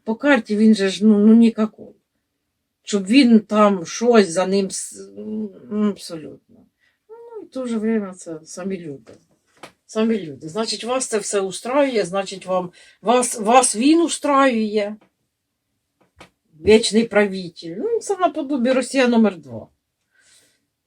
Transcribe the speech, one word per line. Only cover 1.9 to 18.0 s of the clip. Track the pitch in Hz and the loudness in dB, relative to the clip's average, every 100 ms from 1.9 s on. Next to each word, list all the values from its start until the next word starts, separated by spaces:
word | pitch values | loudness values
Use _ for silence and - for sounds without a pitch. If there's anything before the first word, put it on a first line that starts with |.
| _ _ _ _ _ _ _ _ _ - | _ _ _ _ _ _ _ _ _ -6
Щоб | 202 185 | -6 2
він | 269 240 220 | 4 6 4
там | - 214 208 190 160 | 4 2 2 2 -6
щось | - 240 226 180 | -2 4 4 4
за | 170 185 | 0 -2
ним | 196 190 | -2 -2
с-, | - - 202 196 202 214 214 208 185 - | -8 -14 -18 -20 -16 -12 -10 -10 -14 -8
ну, | 208 208 | -2 -2
абсолютно. | 190 - 165 147 139 _ _ _ _ _ _ _ | -4 -12 -14 -16 -20 _ _ _ _ _ _ _
Ну, | 453 466 440 | -20 -20 -18
і | - | -14
в | |
то | 262 247 | -10 -6
же | 226 | -4
время | 214 226 190 | -2 -4 -6
це | 185 170 156 156 | -14 -16 -16 -16
самі | 185 190 185 | -12 -10 -10
люди. | 165 135 - - _ _ _ _ - _ _ | -12 -16 -20 -20 _ _ _ _ -20 _ _
Самі | 220 226 220 | -4 -2 -2
люди. | 160 135 156 | -6 -14 -12
Значить, | 202 220 208 | -8 -8 -8
вас | 220 254 254 | -6 -6 -4
це | 214 | -6
все | - 202 | -4 -4
устраює, | 190 180 226 277 277 233 170 | -4 -8 -4 0 0 0 -2
значить, | 196 196 190 180 | -6 -8 -12 -6
вам, | 185 175 - _ _ | -4 -4 -14 _ _
вас, | 190 247 247 240 | 0 0 0 -4
вас | 208 262 254 208 | 2 4 4 0
він | 277 330 | 2 2
устраює. | 302 - 285 277 269 226 214 214 208 214 _ _ _ _ _ _ _ _ _ _ _ _ - _ _ 151 175 | 2 -2 -2 2 2 0 -2 -4 -4 -10 _ _ _ _ _ _ _ _ _ _ _ _ -20 _ _ _ 4
Вічний | 220 - 208 | 4 4 0
правитель. | 226 202 208 190 170 - 165 185 | 2 2 0 -4 -12 -14 -14 -8
Ну, | 427 | -4
це | 453 | -4